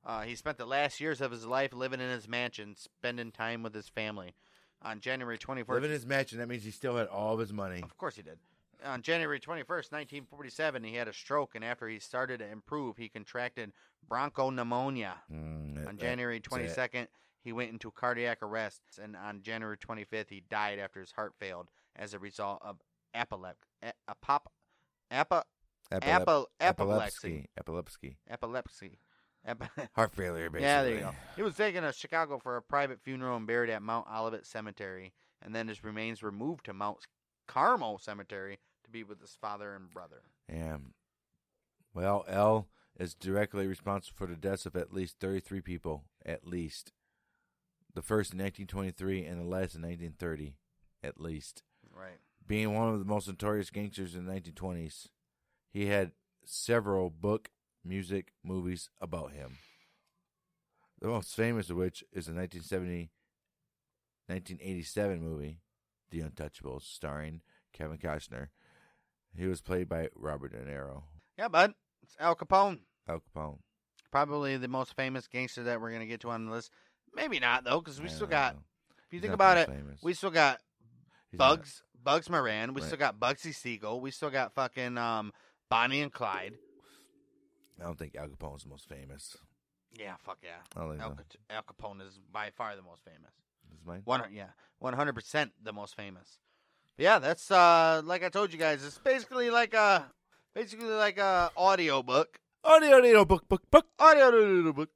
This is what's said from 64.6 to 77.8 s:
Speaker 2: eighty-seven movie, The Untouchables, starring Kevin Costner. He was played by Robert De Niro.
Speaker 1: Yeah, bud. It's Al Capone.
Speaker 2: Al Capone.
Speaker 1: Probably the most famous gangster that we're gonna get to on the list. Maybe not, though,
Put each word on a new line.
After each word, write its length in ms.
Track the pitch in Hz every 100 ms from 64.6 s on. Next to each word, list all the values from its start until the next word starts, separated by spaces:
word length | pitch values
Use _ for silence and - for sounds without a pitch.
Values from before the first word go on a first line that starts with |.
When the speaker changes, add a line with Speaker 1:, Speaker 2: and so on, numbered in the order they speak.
Speaker 2:
eighty-seven 580 | 95 92 82 104 101 87
movie, 360 | 80 78 73 82 _ _ _ _ _
The 100 | 82
Untouchables, 600 | 78 67 76 - 69 69
starring 600 | - - 78 73 78 82 _ _ _
Kevin 260 | - 78 78
Costner. 500 | 80 76 - 58 73 _ _ _ _ _ _ _ _ 85
He 100 | 92
was 140 | 87
played 260 | - 90 90
by 200 | 82 80
Robert 380 | 50 69 76 67
De 60 | 57
Niro. 440 | 67 69 69 67 76 - _ -
Speaker 1:
Yeah, 100 | 226
bud. 240 | 165 202 - _ _
It's 140 | _ -
Al 160 | 165 165
Capone. 440 | 160 190 202 151 92 _ -
Speaker 2:
Al 120 | 82 _
Capone. 240 | 78 76 71 _ _ _ _ _
Speaker 1:
Probably 460 | 139 147 147 139 135
the 100 | 123
most 260 | 131 127
famous 320 | - 131 131 -
gangster 360 | 123 127 -
that 160 | 120 117
we're 120 | 113
gonna 140 | 113 110
get 140 | 117
to 100 | 120
on 160 | 117 110
the 60 |
list. 180 | 117 - _ _ _ _
Maybe 260 | - 302 160
not, 240 | 123 127
though, 160 | 123 151